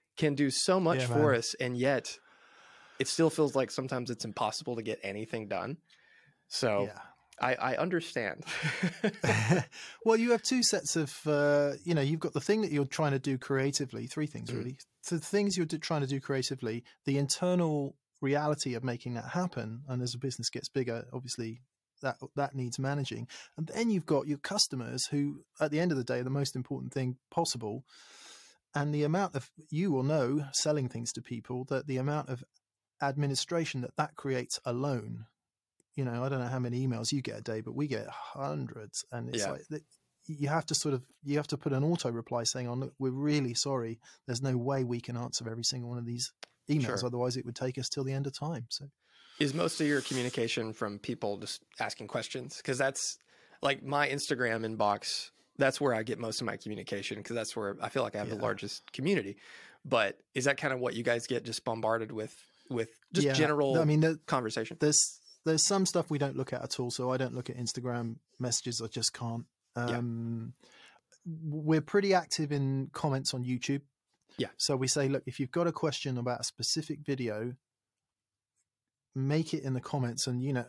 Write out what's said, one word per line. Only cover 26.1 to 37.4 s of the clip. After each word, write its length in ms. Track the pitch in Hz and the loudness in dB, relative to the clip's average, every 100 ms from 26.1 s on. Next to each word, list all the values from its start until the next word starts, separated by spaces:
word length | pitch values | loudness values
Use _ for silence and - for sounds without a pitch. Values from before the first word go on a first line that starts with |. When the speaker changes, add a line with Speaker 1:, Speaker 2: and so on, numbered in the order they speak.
| 123 | 0
Speaker 2:
are 40 | |
the 60 | 127 | 0
most 240 | 139 139 135 | 0 0 -2
important 360 | 120 135 127 | -4 -6 -4
thing 240 | 135 127 127 _ | -2 -2 -4 _
possible. 560 | - 170 120 110 120 - - - - - - - _ _ | 0 0 -2 -4 -6 -10 -20 -20 -20 -20 -20 -20 _ _
And 200 | 147 147 | -2 0
the 100 | 147 | 2
amount 320 | 147 175 196 135 | 2 2 0 -2
of, 160 | - - - | -8 -14 -6
you 220 | 151 196 | 0 2
will 120 | 131 | 2
know, 420 | 135 156 123 147 139 | 4 4 2 0 -2
selling 380 | - 156 151 127 | 0 2 2 0
things 220 | 113 120 | -4 -6
to 80 | - | -8
people, 440 | - 120 - 127 131 | -8 -8 -6 -6 -2
that 200 | 135 147 | -4 -2
the 100 | 131 | -2
amount 320 | 135 147 135 | 0 -2 -2
of 140 | 123 - _ _ _ _ - | -6 -8 _ _ _ _ -2
administration 800 | 139 139 143 135 - 170 160 131 | 0 2 0 0 0 0 0 -4
that 140 | 123 - | -4 -2
that 180 | 156 - | -2 -4
creates 440 | 139 127 127 - 127 | -2 -2 -2 -4 -2
alone, 600 | 120 143 127 110 113 110 _ _ _ _ _ _ - | -2 0 -2 -4 -10 -14 _ _ _ _ _ _ -6
you 100 | 127 | -4
know, 180 | 117 | -2
I 60 | 131 | -2
don't 100 | 135 | -2
know 80 | 123 | -2
how 120 | 131 | -2
many 280 | 123 123 131 | -2 0 0
emails 240 | 117 113 | 0 0
you 100 | 143 | -2
get 160 | 127 | -2
a 20 | 107 | -6